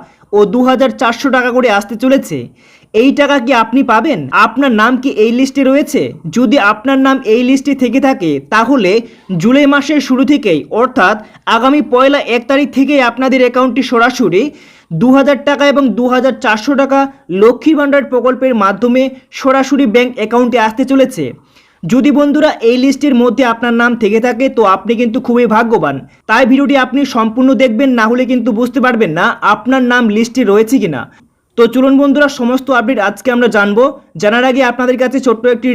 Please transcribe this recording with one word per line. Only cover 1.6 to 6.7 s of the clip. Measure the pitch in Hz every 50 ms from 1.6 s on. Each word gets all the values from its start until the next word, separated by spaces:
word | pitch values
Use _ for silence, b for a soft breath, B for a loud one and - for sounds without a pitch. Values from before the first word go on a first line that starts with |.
| 247 233
আসতে | 202 202 208 - 240
চলেছে। | 214 254 262 269 269 269 - 165 131 117 - b b b b b b b b b
এই | 214 247 277 -
টাকা | 285 285 269 285 277
কি | 226 226 254
আপনি | 233 220 - 233 277 240
পাবেন? | - 220 226 226 320 262 170 139 127 - 185 214
আপনার | 233 220 247 285 269 226
নাম | 208 214 240 262 247
কি | 254 285 -
এই | - 214 233 233
লিস্টে | 247 269 269 - 277 277
রয়েছে? | 262 269 285 302 294 - 220 143 117 - - - 160 139
যদি | 226 254 214 240 277 196 202